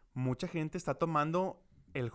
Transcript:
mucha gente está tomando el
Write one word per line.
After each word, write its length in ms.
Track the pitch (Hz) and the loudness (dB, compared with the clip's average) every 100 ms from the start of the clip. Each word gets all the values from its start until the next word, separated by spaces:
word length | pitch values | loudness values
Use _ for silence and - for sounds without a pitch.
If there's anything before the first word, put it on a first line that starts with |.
| _ 127 | _ -2
mucha 320 | 127 123 175 | 0 0 -2
gente 300 | 165 156 180 | -2 -2 -2
está 180 | - 135 | -2 0
tomando 640 | 165 151 151 175 190 - _ - - | 2 2 2 2 0 -4 _ -20 -8
el 180 | 139 120 | -4 -4